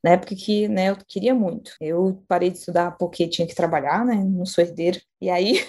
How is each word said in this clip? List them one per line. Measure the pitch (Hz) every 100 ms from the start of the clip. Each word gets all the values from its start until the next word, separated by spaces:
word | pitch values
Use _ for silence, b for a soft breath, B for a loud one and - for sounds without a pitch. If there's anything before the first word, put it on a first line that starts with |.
na | 170
época | 180 -
que, | 190 - 208 208
né, | 202 190
eu | 196 -
queria | 196 214
muito. | 254 190 170 - -
Eu | 156 170 190 190 _
parei | 175 180
de | 175
estudar | - 170 175 175
porque | 175 - 170
tinha | - 165
que |
trabalhar, | - 170 160 143 175
né? | 247 220
Não | 190 185
sou | 180 -
herdeira. | 170 165 170 - _ _
E | 185
aí, | 180 202 381